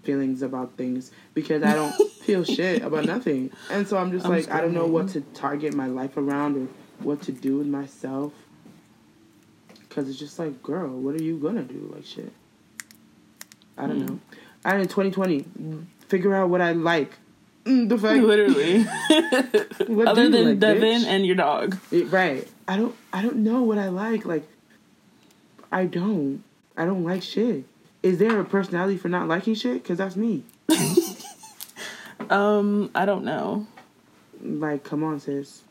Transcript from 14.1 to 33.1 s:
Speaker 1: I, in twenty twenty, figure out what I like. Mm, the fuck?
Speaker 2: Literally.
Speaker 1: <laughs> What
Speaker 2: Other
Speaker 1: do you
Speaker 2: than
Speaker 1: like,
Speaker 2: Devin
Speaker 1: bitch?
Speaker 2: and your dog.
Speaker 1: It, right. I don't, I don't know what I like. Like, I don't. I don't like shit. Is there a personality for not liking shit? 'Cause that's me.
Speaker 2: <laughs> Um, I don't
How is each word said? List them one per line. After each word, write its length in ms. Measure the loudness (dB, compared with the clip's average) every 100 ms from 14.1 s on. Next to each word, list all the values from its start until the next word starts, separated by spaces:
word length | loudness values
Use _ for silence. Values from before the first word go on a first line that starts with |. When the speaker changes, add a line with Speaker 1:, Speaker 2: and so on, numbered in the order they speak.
| -8 -14 -20 -20 _ -2
Speaker 1:
I, 120 | 0
in 100 | 0
twenty 240 | 0 0
twenty, 340 | 0 0 0 -4 -12 -10 -10 -14 _ -2
figure 260 | 2 2
out 160 | 2 2
what 120 | 2
I 100 | 2
like. 400 | 2 2 0 0 -8 _ _ _ _ 2
Mm, 240 | 4 4
the 80 | 2
fuck? 180 | 4 6
Speaker 2:
Literally. 640 | 6 6 6 4 4 4
Speaker 1:
<laughs> 1080 | 4 -2 2 2 4 0 2 0 0 -6 0
What 140 | 2 4
Speaker 2:
Other 140 | 6
Speaker 1:
do 60 | 6
you 40 |
Speaker 2:
than 140 | 6 4
Speaker 1:
like, 80 | 4
Speaker 2:
Devin 420 | 4 6 4 2
Speaker 1:
bitch? 40 | 2
Speaker 2:
and 200 | 2 2
your 100 | 2
dog. 420 | 2 0 -2 -4 -2
Speaker 1:
It, 180 | 0 2
right. 360 | 2 2 -2 -8 -14 -4
I 100 | -2
don't, 180 | -2 -4 -10
I 100 | -4
don't 160 | -2 0
know 240 | 0 2
what 140 | 2 0
I 120 | -2
like. 360 | -4 -2 -4 -2
Like, 220 | -6 -6 _ _ _ _ _ _ _ _ _ _ -20 -6
I 140 | -2 -2
don't. 580 | -2 -2 -2 -2 -6 _ _ _ -4
I 80 | -2
don't 180 | -2
like 180 | -2 -4
shit. 420 | -4 -2 -2 -2 -8 _ _ _
Is 160 | 0 4
there 200 | 4 2
a 60 | 0
personality 520 | -2 0 -2 0 -2
for 120 | -2
not 180 | -2 0
liking 260 | 0 0 -2
shit? 280 | -2 -4
'Cause 140 | -4 -4
that's 180 | -4 -2
me. 280 | -2 -2 -6 _ 0
Speaker 2:
<laughs> 40 | 0 4 2 0 -10 -18 -20 -20 -20 -20 -16 -16 -16 -20 -16 0
Um, 600 | 2 4 2 2 0 -2 0
I 100 |
don't 200 | 0